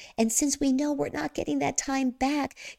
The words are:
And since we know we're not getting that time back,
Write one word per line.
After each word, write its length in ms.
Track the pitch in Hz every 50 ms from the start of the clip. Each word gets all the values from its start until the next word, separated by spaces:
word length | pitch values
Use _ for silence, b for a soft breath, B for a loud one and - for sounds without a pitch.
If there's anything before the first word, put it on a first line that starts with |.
| B B B
And 140 | - 226 226
since 280 | - - 294 285 277 -
we 140 | 294 277 262
know 180 | 262 294 294
we're 180 | 294 277 285 -
not 260 | - 294 294 294 -
getting 240 | - - - 294 277
that 180 | - - -
time 320 | - - - 269 269 269 254
back, 480 | 240 - 262 269 294 294 269 269 B B B B B